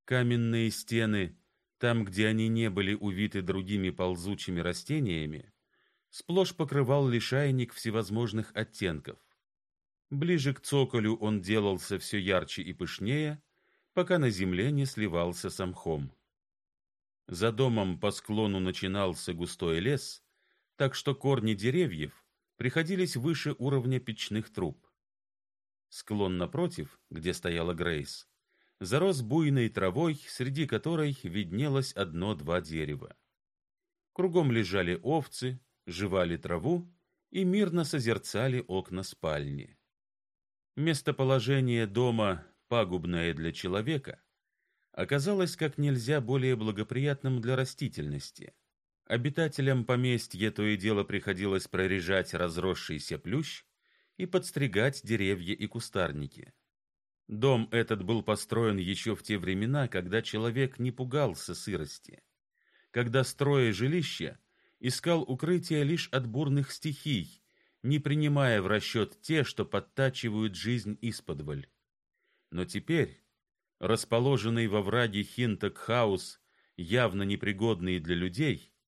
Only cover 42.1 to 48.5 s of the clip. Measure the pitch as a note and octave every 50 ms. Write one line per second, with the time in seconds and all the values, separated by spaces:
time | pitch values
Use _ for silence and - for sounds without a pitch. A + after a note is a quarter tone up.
42.1 | A#2 A2+ G#2+ G2 F2+ D#2+ - - _ _ _ - A#2+ A#2 G#2 F2+ F2+ F2 D#2+ F2
43.1 | F2 E2+ E2+ E2+ D#2 D2 E2 E2 D2+ - - F2+ F#2 G#2 A2 C#3+ D#3+ C3+ - -
44.1 | - - _ _ _ _ _ _ _ _ _ _ _ _ _ _ - - F#3+ -
45.1 | C#3 C#3+ C#3 G3+ G#3 F#3+ F3+ - - - D#3+ D3 - - C#3+ C#3+ C3+ A#2+ A2 B2+
46.1 | D#3 C#3+ A2+ A#2 C3+ C#3 B2+ C3 B2+ A2+ G#2+ G#2+ G2+ G#2 G#2+ - A2+ B2+ C#3 D3
47.1 | C#3 C#3 - C3+ C3 A#2+ A2 B2 C3 B2+ C3 C3 - - C#3 G#2 - - D2 D2
48.1 | D2 C#2 - - - - - -